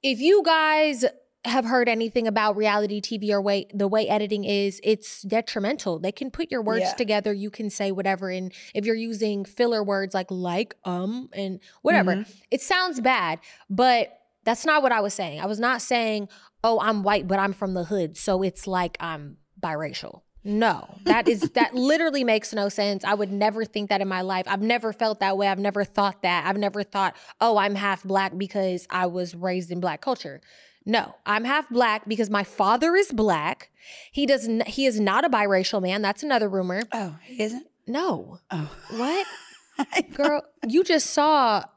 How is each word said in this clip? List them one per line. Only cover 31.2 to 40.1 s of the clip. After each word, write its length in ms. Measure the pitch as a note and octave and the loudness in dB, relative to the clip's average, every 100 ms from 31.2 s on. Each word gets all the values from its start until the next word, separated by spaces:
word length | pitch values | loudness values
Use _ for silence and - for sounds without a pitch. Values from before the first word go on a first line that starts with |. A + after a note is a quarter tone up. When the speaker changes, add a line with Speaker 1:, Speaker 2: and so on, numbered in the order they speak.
| - | -4
Speaker 1:
I'm 180 | G#3 | -2
half 240 | A#3+ D4 D4 | 0 -2 0
black 400 | A#3+ A#3 G#3+ G#3 | 2 2 0 -2
because 220 | A3 G#3 | -2 0
my 120 | G#3 | 0
father 540 | G3 - G3 A#3 D#4+ F#4 | -2 0 2 4 4 4
is 160 | G4 | 2
black. 580 | A#3 G#3+ E3 D#3 - - _ - - - | 2 2 2 -2 -6 -14 _ -20 -20 -10
He 120 | - | -2
does 240 | C#4+ C4+ A3+ | 2 2 2
n-, 140 | A3+ A3 | -2 -2
he 200 | - C4+ | 0 0
is 120 | G#3+ | 2
not 280 | G3 G#3+ D#4 | 2 2 2
a 20 | |
biracial 540 | A#3+ G3+ F#3+ F#3 G#3 | 2 4 2 2 -2
man. 180 | F3+ G3+ | 0 0
That's 220 | G3+ G#3 | -2 -2
another 260 | D4+ B3 G#3+ | 0 2 2
rumor. 320 | F#3+ F3+ F#3 A3+ | 0 -2 -4 -4
Speaker 2:
Oh, 260 | A3+ F#3 D#3 | -6 -8 -10
he 200 | - B3 | -14 -6
isn't? 240 | G#3+ A#3+ D#4 _ - | -4 -4 -12 _ -6
Speaker 1:
No. 520 | C4 F4+ F#3 F#2 - _ | -2 -2 -4 -8 -20 _
Speaker 2:
Oh. 240 | E3+ D3+ - - A3+ | -6 -6 -12 -10 -4
Speaker 1:
What? 300 | B3+ F4+ F#4+ - - - _ - | -2 -2 -4 -12 -20 -20 _ -6
Speaker 2:
<laughs> 0 | |
I 220 | - F#4 | -2 -2
know. 80 | F4+ | -4